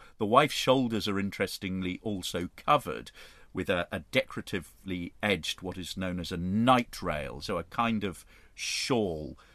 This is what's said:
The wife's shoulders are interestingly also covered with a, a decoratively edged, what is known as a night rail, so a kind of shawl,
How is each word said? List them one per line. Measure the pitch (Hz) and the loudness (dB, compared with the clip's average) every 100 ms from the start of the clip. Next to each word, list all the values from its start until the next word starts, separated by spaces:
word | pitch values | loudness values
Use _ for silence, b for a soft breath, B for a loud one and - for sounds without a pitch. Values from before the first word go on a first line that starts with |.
| B - | B -4
The | 104 | 6
wife's | 127 151 - | 6 6 4
shoulders | - 135 120 110 101 | 4 4 4 2 0
are | 98 | 0
interestingly | 98 - 95 - 95 92 92 92 | 0 -2 -4 -2 -4 -2 -4 -4
also | 110 95 - 85 87 - | -4 -4 -4 -4 -4 -4
covered | - 147 - 58 - B B B B | 2 2 2 -8 -10 B B B B
with | 92 87 | -4 0
a, | 90 - | 0 0
a | 87 - | -6 -2
decoratively | 127 - 117 - 95 - - 95 90 85 - | -2 -2 -6 -4 -6 -6 -12 -6 -6 -6 -2
edged, | 107 90 - - | 0 0 -2 -6
what | 92 90 | -6 -8
is | 85 92 | -8 -6
known | 92 90 | -4 -4
as | 82 | -4
a | 87 | -2
night | 90 104 123 127 120 - | 0 4 6 6 4 -4
rail, | 90 76 67 67 | -2 -2 -4 -6
so | - 87 | -4 -4
a | |
kind | - - 117 110 | -2 0 0 2
of | 98 - - b b - | -2 -6 -14 b b -10
shawl, | - - - 120 98 78 71 - b | -6 -4 2 2 2 -2 -6 -10 b